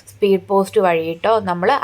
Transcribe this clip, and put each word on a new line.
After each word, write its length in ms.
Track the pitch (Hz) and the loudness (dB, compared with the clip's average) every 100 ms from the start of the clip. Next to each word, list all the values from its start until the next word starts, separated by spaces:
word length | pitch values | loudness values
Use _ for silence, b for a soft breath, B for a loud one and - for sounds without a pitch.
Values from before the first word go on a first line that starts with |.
| - | -20
സ്പീഡ് 340 | - 202 190 185 | -4 0 0 0
പോസ്റ്റ് 280 | 196 190 - 190 | 0 0 0 2
വഴിയിട്ടോ 540 | 165 165 165 202 220 196 | 0 -2 -4 -2 0 -2
നമ്മൾ 200 | 175 190 277 | -2 0 0